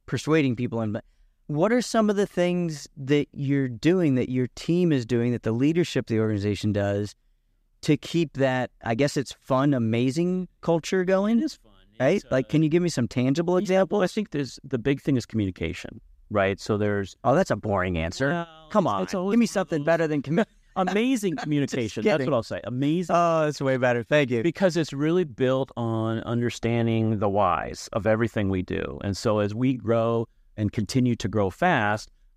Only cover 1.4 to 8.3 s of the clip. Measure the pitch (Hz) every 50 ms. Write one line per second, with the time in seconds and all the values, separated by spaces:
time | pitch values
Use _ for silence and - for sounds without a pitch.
1.4 | _ - 147 147 175 220 240 254 214 - - 226 214 208 202 196 202 - - 180
2.4 | 175 175 175 180 175 165 156 143 - - - 147 135 131 147 147 - - - -
3.4 | 143 135 143 139 135 127 120 107 - 156 185 190 170 147 131 127 110 - 127 127
4.4 | 123 123 - - - - 165 180 180 170 147 131 117 110 123 117 117 120 120 110
5.4 | - 117 110 117 135 151 165 175 165 - - 135 113 - 113 110 110 110 107 101
6.4 | 98 104 101 - - 110 101 104 101 101 101 101 104 104 - _ _ _ _ _
7.4 | _ _ _ _ _ _ _ _ - - 151 - - - - 170 165 139